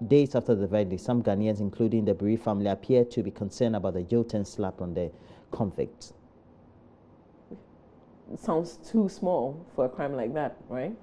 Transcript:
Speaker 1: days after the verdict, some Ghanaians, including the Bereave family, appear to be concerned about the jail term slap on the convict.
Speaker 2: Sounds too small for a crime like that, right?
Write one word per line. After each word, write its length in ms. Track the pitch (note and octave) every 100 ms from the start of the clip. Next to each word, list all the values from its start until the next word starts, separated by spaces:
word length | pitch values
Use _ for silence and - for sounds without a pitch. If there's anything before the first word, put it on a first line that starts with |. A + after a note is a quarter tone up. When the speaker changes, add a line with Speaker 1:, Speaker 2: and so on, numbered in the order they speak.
| A2
Speaker 1:
days 300 | C#3+ C#3+ B2
after 180 | -
the 140 | G#2+ G2
verdict, 320 | G#2+ G2 F#2
some 200 | - A#2+
Ghanaians, 380 | A2 G2 G#2+ G#2
including 460 | G2+ - A2+ A2+
the 100 | G#2
Bereave 260 | F#2 G2+ A2+
family, 260 | A2+ G2+ G2+
appear 360 | G2 - B2+
to 180 | A#2+ -
be 80 | G2+
concerned 420 | - G2 - A#2+
about 200 | G#2+ F#2+
the 100 | F2+
jail 180 | F2 A#2
term 220 | A#2 G#2+
slap 360 | F#2+ - G2 -
on 140 | F2+
the 160 | E2+ E2+ - - - -
convict. 600 | - G#2 - - - - - - - - - - - - - - - - - - - - - - - - - - -
Speaker 2:
Sounds 400 | - E3 E3+ - -
too 200 | A3+ F#3+
small 580 | - F3+ E3 A#2+ D3+ F3
for 120 | - B2+
a 20 |
crime 260 | - C#3+
like 180 | C3+ A2+
that, 220 | D3+ C3+ - -
right? 260 | B2 D3+ A3+